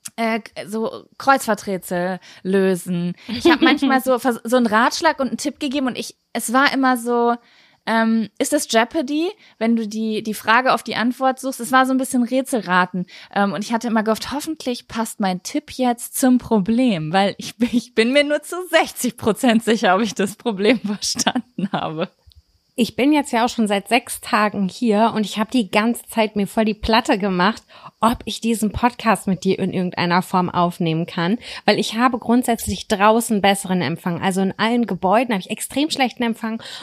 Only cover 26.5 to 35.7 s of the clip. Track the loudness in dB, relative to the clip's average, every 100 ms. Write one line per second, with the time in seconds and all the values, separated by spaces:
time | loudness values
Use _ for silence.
26.5 | 0 0 0 2 2 2 0 0 2 0
27.5 | 0 _ -20 -20 -2 0 0 -6 -6 -2
28.5 | 0 0 0 -2 0 0 0 0 -2 0
29.5 | 0 0 -2 -4 -2 0 0 2 0 0
30.5 | 0 0 0 0 0 -2 -2 0 -2 -4
31.5 | -6 0 0 0 0 0 0 0 0 2
32.5 | -2 -2 -6 -2 2 4 4 2 2 2
33.5 | 2 0 0 0 -2 -4 -2 -2 0 0
34.5 | 0 0 0 0 0 2 2 2 -2 -4
35.5 | -10 -6